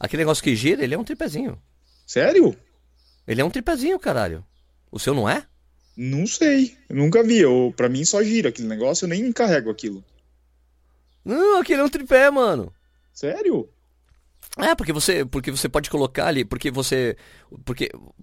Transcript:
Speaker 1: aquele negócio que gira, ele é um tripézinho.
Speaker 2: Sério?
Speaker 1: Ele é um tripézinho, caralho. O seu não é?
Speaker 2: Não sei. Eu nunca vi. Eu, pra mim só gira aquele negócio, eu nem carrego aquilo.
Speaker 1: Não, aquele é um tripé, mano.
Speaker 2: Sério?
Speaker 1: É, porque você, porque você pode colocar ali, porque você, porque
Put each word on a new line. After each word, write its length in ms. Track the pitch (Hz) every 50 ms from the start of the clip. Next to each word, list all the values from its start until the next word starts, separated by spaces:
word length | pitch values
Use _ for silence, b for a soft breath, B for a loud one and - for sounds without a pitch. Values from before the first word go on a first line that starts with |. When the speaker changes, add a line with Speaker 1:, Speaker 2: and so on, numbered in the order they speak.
Speaker 1:
aquele 220 | - - - 151
negócio 200 | 160 156 156 -
que 140 | - 147 123
gira, 260 | 107 117 151 185 277
ele 120 | 151 120 147
é 40 | 196
um 60 | 233
tripézinho. 560 | - 320 - 330 226 147 156 269 240 - - _ _ _ _ _ _ _ _ _
Speaker 2:
Sério? 500 | - - - 151 240 339 381 330 135 104 - _ _ _ _ _ _ _ _ _ _ _ _ _
Speaker 1:
Ele 140 | - 110 120
é 40 | 139
um 60 | 180
tripézinho, 480 | - 262 226 349 330 247 262 330 381 -
caralho. 460 | - - 151 120 104 87 82 82 92 _ _ _ _ _ _ _ _ _
O 80 | - -
seu 160 | - 131 143
não 140 | 135 104 107
é? 180 | 160 294 - _ _ _ _ _ _ _ _ _ _
Speaker 2:
Não 300 | - 123 131 135 147 185
sei. 500 | - - - 339 302 277 269 262 247 - _ _ _
Eu 80 | -
nunca 260 | 139 143 156 175 226
vi. 160 | 233 226 233 220
Eu, 340 | 165 131 123 127 127 123 120
pra 120 | - 123 123
mim 160 | 127 131 156
só 160 | - - 202 220
gira 240 | 214 226 226 185 127
aquele 180 | - - 117
negócio, 380 | 110 110 107 120 135 165 - 190
eu 40 | 175
nem 240 | 170 196 240 254
carrego 380 | 226 - 233 208 170 143 113 110
aquilo. 340 | 107 - - 107 98 95 - _ _ _ _ _ _ _ _ _ _ _ _ _ _ _ _ _ _ _ _ _ _ _ _
Speaker 1:
Não, 340 | - 226 311 370 415 415 359
aquele 200 | - - 339 269
é 40 | 285
um 40 | 285
tripé, 420 | - 294 269 - 269 254 269 285
mano. 420 | 285 269 247 214 170 123 95 - - _ _ _ _ _ _ _
Speaker 2:
Sério? 600 | _ - - 143 - 415 427 370 254 147 - - _ _ _ _ _ _ _ _ _ _ _ _ _ _ - - - -
Speaker 1:
É, 160 | 285 320 -
porque 180 | - 196 151
você, 320 | 151 151 - - 180 139 139
porque 260 | 131 - 139 127 147
você 180 | 135 135 - 139
pode 200 | - 147 147 -
colocar 380 | - 147 131 131 - - -
ali, 180 | 175 156 135 117
porque 260 | 104 127 123 - 147
você, 460 | 139 139 127 - 135 131 127 117 101 b b b b b b b - - -
porque 240 | - 120 - - - - - - - - _